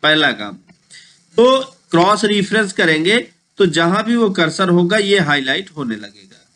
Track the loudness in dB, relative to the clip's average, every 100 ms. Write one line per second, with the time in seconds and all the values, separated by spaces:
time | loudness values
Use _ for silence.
0 | 0 2 0 -2 -10 -14 _ _ _ -20
1 | -20 _ _ 2 2 2 -2 _ _ 0
2 | 2 2 0 0 0 -2 -2 -2 0 0
3 | 0 -2 -4 _ _ -2 0 2 0 0
4 | 0 0 0 0 -2 -2 0 2 2 0
5 | 0 0 0 -2 -2 -4 -6 -10 -8 -10
6 | -12 -20 -20 -20 _